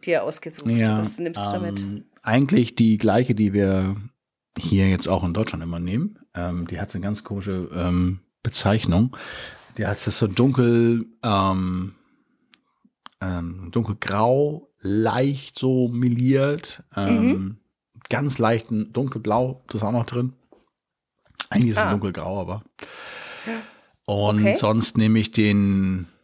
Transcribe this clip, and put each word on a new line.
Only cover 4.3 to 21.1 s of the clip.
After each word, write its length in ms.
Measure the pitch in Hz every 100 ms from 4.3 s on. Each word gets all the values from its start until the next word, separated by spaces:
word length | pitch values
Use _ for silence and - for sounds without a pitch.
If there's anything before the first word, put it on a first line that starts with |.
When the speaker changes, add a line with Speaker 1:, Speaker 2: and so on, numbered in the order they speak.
| _ _ -
Speaker 2:
hier 300 | 82 98 95
jetzt 200 | 90 -
auch 140 | 92
in 100 | 90
Deutschland 280 | 85 110 87
immer 160 | 85 85
nehmen. 400 | 87 104 196 - _
Ähm, 320 | - 87 90 82
die 140 | 87
hat 140 | 98
eine 80 | 95
ganz 180 | 98 104
komische, 460 | - 101 98 95 87
ähm, 460 | 85 87 90 90 95 _ _
Bezeichnung. 760 | - - 104 110 - 85 123 - - - - - - -
Die 80 | 101
hat 180 | 101 -
das 120 | -
so 80 | 107
dunkel, 800 | 92 127 131 120 117 117 117 113 _
ähm, 720 | 123 101 95 95 92 92 92 - _ _ _ _ _ _ _ _ _ _ - _
ähm, 480 | 95 87 85 87 90
dunkelgrau, 960 | 123 107 104 - 101 113 135 147 151 - _
leicht 800 | 95 101 110 110 139 139 - -
so 300 | 131 131 123
meliert, 960 | 120 123 120 127 135 139 147 - - - -
ähm, 300 | 98 - 254
Speaker 1:
Mhm. 260 | 190 95 110 _ _ _ - -
Speaker 2:
ganz 280 | 117 143 131
leichten 540 | 113 113 - 110 107
dunkelblau, 720 | - 135 113 107 110 127 131 -
das 80 | 110
ist 60 |
auch 100 | 104
noch 140 | 120 117
drin. 280 | 120 127 131 _ _ _ _ _ _ _